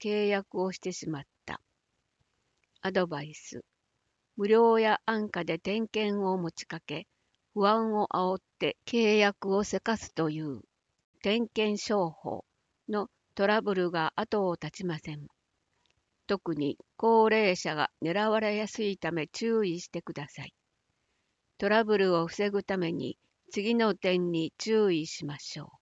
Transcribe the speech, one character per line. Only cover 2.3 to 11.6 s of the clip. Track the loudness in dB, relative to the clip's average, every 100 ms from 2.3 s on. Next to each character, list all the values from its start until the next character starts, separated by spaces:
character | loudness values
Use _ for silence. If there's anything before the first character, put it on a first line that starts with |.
| _ _ _ _ _
ア | -2
ド | 0 0
バ | -2
イ | -8
ス。 | -14 -16 -16 -16 _ _ _ _ _ _ -2
無 | 4
料 | 6 6 6
や | 4 2 0
安 | -2 -2
価 | -4
で | -4 -4
点 | -2 -4 -2
検 | -2 0 0
を | 0 0
持 | -2
ち | -6 -12
か | -12
け、 | -10 -10 -12 _ _ _ _
不 | 0 4
安 | 4 2
を | 0 0
煽 | 0 0 -2
っ | _ -4
て | -2 -4 -2
契 | 2 4 6
約 | 4 2 0 0
を |
せ | 0 -2
か | -2 -4
す | -4
と | -2 -2
い | -2
う、 | -6 -8 -12 _ _ _ _ _
点 | 0 0 0
検 | 0